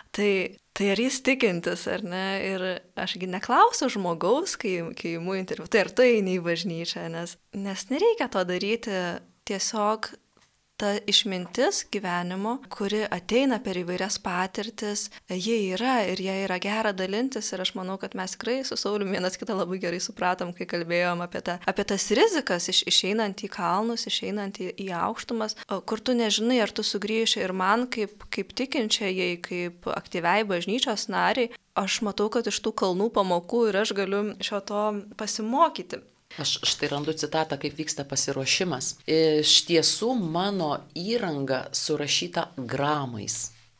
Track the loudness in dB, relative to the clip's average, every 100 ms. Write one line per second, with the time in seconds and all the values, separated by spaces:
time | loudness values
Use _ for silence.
0 | -10 0 2 2 0 -6 _ -2 0 2
1 | 2 2 2 4 4 2 -2 -2 -2 -4
2 | -4 -4 -2 -2 -2 -2 -4 -6 -8 -8
3 | -6 -4 -6 -4 2 6 6 6 0 0
4 | -2 0 2 2 0 -4 -2 -2 -4 -6
5 | -6 -4 -4 -4 -4 -8 0 2 2 6
6 | 6 6 4 0 0 0 -2 -4 -6 -6
7 | -6 -6 -8 -12 _ -8 -6 -4 -2 2
8 | 4 4 2 0 0 0 0 -2 -2 -2
9 | -2 -4 -10 _ -6 -4 -2 0 2 0
10 | -4 -12 _ _ _ _ _ -4 -2 0
11 | 2 2 2 -2 -4 0 2 2 -2 -4
12 | -2 -2 -2 -2 -2 -4 -6 -6 -2 0
13 | -2 -4 2 4 4 2 0 -4 -2 -2
14 | -2 -4 -2 -2 -2 -4 -8 -6 -4 -4
15 | -6 -10 -8 -4 0 0 0 0 2 2
16 | 2 0 -2 -2 -2 -2 -2 0 0 0
17 | 0 0 0 -2 -4 -4 -4 -4 -6 -6
18 | -6 -6 -6 -6 -2 -2 -2 -2 -2 0
19 | 0 0 -2 -4 -4 -2 -2 -2 -4 -4
20 | -6 -2 -2 0 -4 -8 -6 -4 0 0
21 | 2 0 -4 -6 -4 -4 -2 0 0 0
22 | 2 6 6 4 0 -2 0 0 2 2
23 | 2 2 0 -2 -8 -4 0 2 0 -2
24 | -2 -4 -2 -4 -6 -6 -8 -6 -6 -2
25 | -2 -2 -4 -4 -4 -6 -6 -6 -4 -4
26 | 0 2 2 2 4 4 2 0 -2 -2
27 | 0 0 2 2 0 0 2 4 2 -2
28 | -4 -6 -8 -6 -6 -4 -2 0 0 0
29 | 0 0 -2 -2 -6 -6 -6 -6 -6 -6
30 | -6 -2 2 2 2 0 0 0 0 -2
31 | -2 2 2 2 0 -4 _ -4 -2 0
32 | -2 0 0 0 0 -2 -2 0 0 2
33 | 2 2 2 2 0 2 2 2 0 0
34 | 0 0 -2 -4 -4 -4 -4 -2 0 -2
35 | -8 -8 -6 -4 0 4 4 2 -8 -10
36 | -12 _ -16 -4 -2 0 0 0 0 -2
37 | -2 -2 0 0 0 -2 -4 -4 -4 -4
38 | -4 -2 0 0 0 2 2 0 -2 -4
39 | 2 4 6 6 6 4 6 6 6 6
40 | 4 0 0 0 0 0 0 -2 -4 -8
41 | -2 -2 -2 -2 0 -2 -2 -2 0 0
42 | 0 0 0 -2 -4 -6 -4 0 0 0
43 | -2 -6 -6 -6 -6 -10 -20